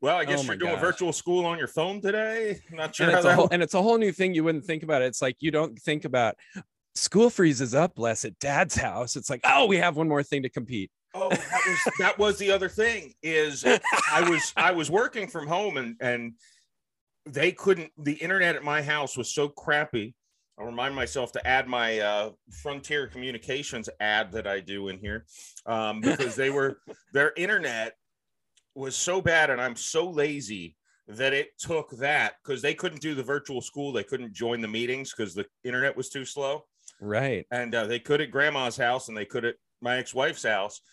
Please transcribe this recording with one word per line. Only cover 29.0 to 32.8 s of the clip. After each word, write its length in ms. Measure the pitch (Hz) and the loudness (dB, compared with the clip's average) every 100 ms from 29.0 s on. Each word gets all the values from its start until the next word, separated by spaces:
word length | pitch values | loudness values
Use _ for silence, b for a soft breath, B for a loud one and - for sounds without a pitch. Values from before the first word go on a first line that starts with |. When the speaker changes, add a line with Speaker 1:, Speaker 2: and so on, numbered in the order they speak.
| 175 185 | -2 0
Speaker 1:
bad, 300 | 170 165 151 | 4 4 4
and 100 | 123 | 2
I'm 160 | 127 117 | -2 -4
so 320 | - 160 175 | -4 -2 0
lazy 640 | 156 147 143 110 104 82 - _ _ - | 0 0 -2 -8 -10 -12 -18 _ _ -16
that 240 | 107 135 | -2 0
it 160 | 139 147 - | 0 -2 -8
took 320 | - 160 151 117 | -4 -4 -4 -4
that, 360 | 139 147 110 - | 0 0 0 -4
'cause 200 | - 127 | -8 -4
they 120 | 139 | -2
couldn't 280 | 156 | -2